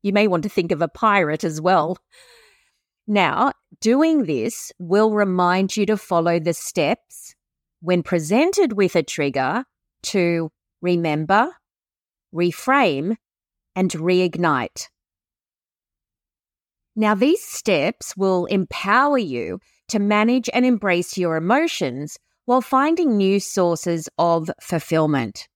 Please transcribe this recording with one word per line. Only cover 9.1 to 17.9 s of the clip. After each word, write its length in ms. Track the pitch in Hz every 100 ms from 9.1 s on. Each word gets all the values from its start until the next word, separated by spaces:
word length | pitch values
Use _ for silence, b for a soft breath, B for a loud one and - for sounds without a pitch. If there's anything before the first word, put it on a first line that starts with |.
| - 143 135 131 196 262 _ _ _
to 500 | - 202 170 170 160 _ _ _
remember, 760 | 180 180 165 151 156 196 277 - _ _ _ _ _ _ _
reframe, 840 | 156 175 156 - 269 226 139 160 226 _ _ _ _ _ -
and 120 | 185
reignite. 1000 | 160 165 180 180 170 175 139 117 - - _ _ _ _ _ _ _ _ _ _ _ _ _ _ _ _ _ _ _ _
Now, 200 | - 214
these 300 | 208 262 359
steps 720 | - - - 175 151